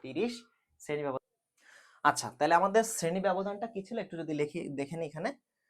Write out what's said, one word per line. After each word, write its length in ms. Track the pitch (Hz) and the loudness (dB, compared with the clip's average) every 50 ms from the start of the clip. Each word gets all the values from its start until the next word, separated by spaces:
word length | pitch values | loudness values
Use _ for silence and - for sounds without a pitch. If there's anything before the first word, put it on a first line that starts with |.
তিরিশ 300 | - 131 131 156 220 240 240 - - _ _ _ _ _ _ _ | -10 -8 -4 -2 -2 -2 -4 -6 -14 _ _ _ _ _ _ _
শ্রেণী 220 | - - 151 147 147 | -8 -6 -4 -4 -2
ব্যবধান। 240 | 143 127 135 - _ _ _ _ _ _ _ _ - - - - - - _ - 147 | -4 -4 -6 -8 _ _ _ _ _ _ _ _ -20 -20 -20 -20 -20 -6 _ 4 4
আচ্ছা, 180 | 143 - - 107 - | 4 2 0 -6 -2
তাহলে 180 | - 147 156 170 170 | 2 4 6 6 6
আমাদের 220 | 185 196 196 226 220 220 - | 6 6 6 4 4 4 0
শ্রেণী 260 | - 175 165 175 190 185 | -2 0 0 0 2 2
ব্যবধানটা 400 | 196 180 190 196 202 202 202 233 226 | 2 2 0 -2 -4 -4 -6 -8 -8
কি 80 | - 190 196 | -8 -8 -8
ছিল 100 | - 233 226 185 | -8 -8 -8 -8
একটু 100 | - 175 165 | -6 -8 -6
যদি 120 | 160 151 151 147 | -4 -2 -2 0
লিখি, 200 | 147 147 - 170 - - 139 135 | -2 -2 -2 -6 -6 -6 -6 -6
দেখে 180 | 139 143 165 165 | -6 -6 -6 -6
নিই 100 | 165 147 | -6 -6
এখানে। 200 | 151 156 180 254 285 - _ _ _ _ _ | -6 -6 -6 -6 -6 -8 _ _ _ _ _